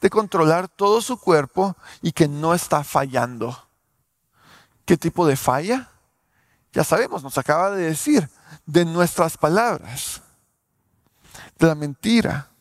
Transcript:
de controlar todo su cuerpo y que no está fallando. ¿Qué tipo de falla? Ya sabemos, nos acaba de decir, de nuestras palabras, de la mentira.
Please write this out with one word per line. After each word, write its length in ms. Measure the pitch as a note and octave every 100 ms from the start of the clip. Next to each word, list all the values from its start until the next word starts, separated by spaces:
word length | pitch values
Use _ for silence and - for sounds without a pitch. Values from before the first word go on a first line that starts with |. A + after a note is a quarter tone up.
de 80 | G3
controlar 580 | G#3+ G#3 F#3 D#3 E3 F#3
todo 320 | - G3+ A3
su 180 | A3+ B3+
cuerpo 560 | - D#3+ C#3 - G3 F3 - -
y 120 | F3
que 140 | - D3+
no 260 | D3 D#3+
está 300 | F3 - D3+
fallando. 840 | D3 D3 C3+ B2+ A#2+ A#2+ A#2 C3 _ _ _ _ _ _ _ _ _ - _ _ -
¿Qué 120 | D#3+
tipo 300 | E3 F3+ E3
de 100 | C3+
falla? 540 | - B2+ F3 B3+ - _ _ _ _ _ _ _ _
Ya 100 | -
sabemos, 380 | - E3 B3+ F#3+
nos 160 | C3+ C#3
acaba 320 | C3 D#3 F#3+
de 140 | G3
decir, 440 | E3 D3+ D4 D4 C#3+ _ - D#3 -
de 200 | D#3 E3+
nuestras 520 | E3+ F3 - E3 -
palabras, 840 | D3+ F#3 A#3+ E3+ - C3 - - _ _ _ _ _ _ _ _ _ _ _ - - -
de 80 | E3
la 80 | D3+
mentira. 760 | D3 C#3 G#3+ A3+ - C#3 - _